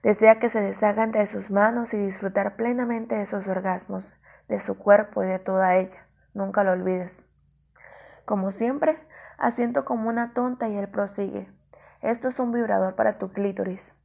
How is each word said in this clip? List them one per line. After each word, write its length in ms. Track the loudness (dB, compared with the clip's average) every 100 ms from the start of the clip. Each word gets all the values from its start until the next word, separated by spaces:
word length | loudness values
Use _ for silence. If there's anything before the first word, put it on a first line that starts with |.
Desea 360 | 2 6 8 8
que 100 | 4
se 120 | 0
deshagan 500 | -2 0 0 2 0
de 160 | 0 -2
sus 240 | -4 -2
manos 420 | 2 4 2 -4
y 60 | -2
disfrutar 560 | -4 -4 -4 -2 -2
plenamente 640 | -2 -2 -2 -2 -4 -4 -4
de 100 | -4
sus 220 | -6 -4
orgasmos, 640 | -4 -2 -4 -6 -10 -10 _ -20 -20 -6
de 120 | -6
su 180 | -4 -2
cuerpo 460 | 6 6 6 -2
y 20 | -2
de 140 | -2
toda 340 | -2 2 4
ella. 320 | 4 2 -10 _ _ _
Nunca 300 | -8 -2 0
lo 100 | 2
olvides. 540 | 0 0 -2 -6 -14 _ _ _ _ _ _ -20 -20 -20 -18
Como 280 | -4 -2 -2
siempre, 460 | -2 -2 2 0 0 -10 -20 -20 -2
asiento 460 | -2 0 0 -2
como 240 | -2 -2 -2
una 240 | -2 -4
tonta 360 | -2 -2 -2 -4
y 80 | -4
él 120 | -4
prosigue. 640 | -4 -4 -4 -6 -6 -12 -20 _ -20 -20 _
"Esto 260 | -2 0 -2
es 100 | -2
un 140 | -2
vibrador 420 | 0 2 2 0
para 240 | 0 -2 -2
tu 140 | -8
clítoris. 640 | -4 -4 -2 -6 -6 -14 _